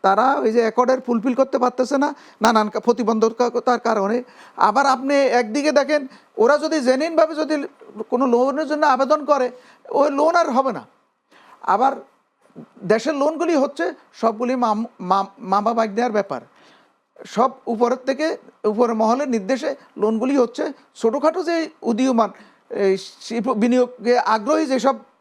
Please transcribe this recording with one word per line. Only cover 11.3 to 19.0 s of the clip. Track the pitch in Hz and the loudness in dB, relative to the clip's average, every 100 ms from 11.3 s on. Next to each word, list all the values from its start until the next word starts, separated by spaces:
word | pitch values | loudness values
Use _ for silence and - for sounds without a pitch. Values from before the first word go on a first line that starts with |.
| _ - - | _ -20 -12
আবার | - 196 262 269 - _ _ _ _ - 151 - | -2 2 2 0 -12 _ _ _ _ -20 -20 -14
দেশের | 185 220 269 | 0 0 2
লোনগুলি | 294 285 320 330 | 0 -2 0 0
হচ্ছে | 311 277 285 349 302 _ | 2 0 -2 -6 -6 _
সবগুলি | - 226 214 240 254 | -4 -2 -2 -2 0
মাম-, | 240 214 226 _ | 0 0 -4 _
মাম-, | 180 196 190 - | 0 0 0 -8
মামা | 190 196 208 | -2 0 0
ভাগ | 233 226 | 0 -2
নেওয়ার | 196 247 | -2 -2
ব্যাপার। | 214 196 131 - _ - _ _ _ _ - - | -2 -4 -8 -12 _ -20 _ _ _ _ -20 -10
সব | - 247 240 - | 0 0 -2 -8
উপরের | 226 240 254 | -2 0 0
থেকে, | 254 269 311 - - _ | -4 -2 -4 -4 -12 _
উপরের | 208 214 240 | -4 0 0
মহলের | 226 | 2